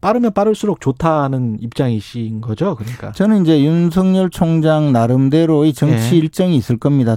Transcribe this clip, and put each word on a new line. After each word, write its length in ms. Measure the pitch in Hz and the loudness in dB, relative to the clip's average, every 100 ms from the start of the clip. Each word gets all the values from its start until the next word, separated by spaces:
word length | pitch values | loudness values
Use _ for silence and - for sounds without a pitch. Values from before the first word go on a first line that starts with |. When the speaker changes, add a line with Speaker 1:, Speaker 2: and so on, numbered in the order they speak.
Speaker 1:
빠르면 320 | 190 240 240 | -2 0 0
빠를수록 480 | 202 208 214 208 175 | 0 -2 0 -2 -4
좋다는 800 | 156 131 165 156 139 135 123 107 | -4 -2 0 0 -2 -2 -4 -6
입장이신 800 | 117 - 131 110 - 123 110 110 | -8 -4 -2 -2 -6 -10 -8 -8
거죠, 340 | 117 110 180 151 | -8 -4 -4 -4
그러니까? 380 | 110 120 101 | -10 -12 -10
Speaker 2:
저는 300 | 107 202 214 | -2 0 2
이제 200 | 165 156 | 4 4
윤석열 640 | 143 165 175 175 185 185 185 | 4 2 2 2 2 2 0
총장 640 | - 165 165 156 156 151 | 0 0 2 2 2 2
나름대로의 800 | 120 117 127 135 156 165 156 156 | 2 2 2 2 2 2 2 2
정치 420 | 139 147 117 113 170 | 2 0 0 2 2
Speaker 1:
예. 40 | |
Speaker 2:
일정이 380 | 156 - 185 151 | 0 -2 0 0
있을 200 | 98 117 | 0 -2
겁니다. 380 | 139 143 117 | 0 0 0